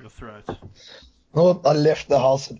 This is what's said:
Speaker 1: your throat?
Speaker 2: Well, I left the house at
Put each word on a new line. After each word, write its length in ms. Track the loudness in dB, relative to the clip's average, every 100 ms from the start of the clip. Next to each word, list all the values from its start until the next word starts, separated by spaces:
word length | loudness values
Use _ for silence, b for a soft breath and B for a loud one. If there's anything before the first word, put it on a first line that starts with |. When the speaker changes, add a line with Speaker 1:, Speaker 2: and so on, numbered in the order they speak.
Speaker 1:
your 100 | -20
throat? 340 | -20 -20 -18 -16 -18 -20 B B B B _ _
Speaker 2:
Well, 300 | 0 2 2
I 80 | 0
left 380 | 2 0 0 0
the 80 | 0
house 320 | 2 0
at 80 | -4